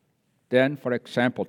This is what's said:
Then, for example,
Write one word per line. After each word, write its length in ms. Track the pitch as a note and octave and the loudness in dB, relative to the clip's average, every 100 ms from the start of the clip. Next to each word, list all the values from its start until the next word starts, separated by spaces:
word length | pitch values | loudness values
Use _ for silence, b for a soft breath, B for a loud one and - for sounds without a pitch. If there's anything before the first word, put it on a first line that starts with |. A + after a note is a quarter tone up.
| _ _ _ _ - | _ _ _ _ 0
Then, 280 | B2 C3+ C#3+ | 2 2 0
for 180 | B2+ | -4
example, 520 | A#2+ - B2 B2 A2+ | -4 -4 -2 0 -2